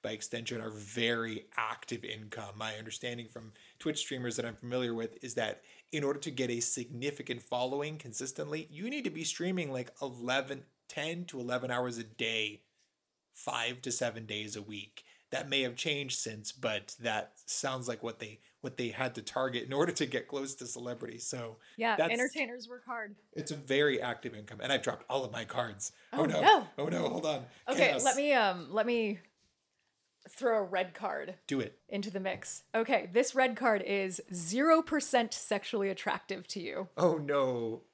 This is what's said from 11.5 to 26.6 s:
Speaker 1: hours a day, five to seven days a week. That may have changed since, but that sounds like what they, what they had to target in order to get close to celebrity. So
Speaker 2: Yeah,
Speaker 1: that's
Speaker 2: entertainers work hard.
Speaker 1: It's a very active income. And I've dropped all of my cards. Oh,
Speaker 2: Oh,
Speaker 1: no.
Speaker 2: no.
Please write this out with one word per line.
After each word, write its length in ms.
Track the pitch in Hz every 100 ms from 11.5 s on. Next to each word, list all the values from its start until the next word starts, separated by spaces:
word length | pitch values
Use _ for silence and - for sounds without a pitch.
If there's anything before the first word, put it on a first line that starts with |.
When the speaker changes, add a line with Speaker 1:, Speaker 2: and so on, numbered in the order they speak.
| 123 123
Speaker 1:
hours 280 | 123 127 117
a 60 |
day, 580 | 110 110 113 113 107 104 _ _ _ _ _ _ _
five 480 | - - 127 117 123
to 80 | 127
seven 340 | 117 120 113 110
days 300 | 104 107 107
a 60 |
week. 420 | 104 104 101 - - - _
That 180 | 131 143
may 140 | 139
have 140 | 127 120
changed 420 | 165 143 139 -
since, 320 | - 107 104
but 460 | - 120 104 98 -
that 320 | 117 107 110 - -
sounds 400 | - 139 131 123
like 160 | 113
what 160 | 117 113
they, 220 | 107 104 _ _
what 140 | 131 127
they 120 | 120
had 260 | 110 131
to 80 | 127
target 420 | 104 - 131 120
in 80 | 117
order 200 | 135 175
to 120 | 165 143
get 200 | 123 -
close 300 | 139 135 135
to 100 | 123
celebrity. 520 | 120 120 120 117 117
So 380 | - 127 117 110 - -
Speaker 2:
Yeah, 180 | 233 208
Speaker 1:
that's 160 | 165
Speaker 2:
entertainers 560 | 233 254 311 262 247 226
work 160 | 247
hard. 300 | - 233 208 202 _
Speaker 1:
It's 180 | - 147
a 40 | 143
very 460 | 139 135 147 131
active 320 | 123 113 123
income. 260 | 110 104 104
And 120 | 123
I've 100 | 135
dropped 220 | 127 110 -
all 160 | 131
of 60 | 127
my 140 | 117
cards. 480 | 110 131 120 98 - - -
Oh, 100 | 269
Speaker 2:
Oh, 20 | 311
Speaker 1:
no. 140 | -
Speaker 2:
no. 260 | - 392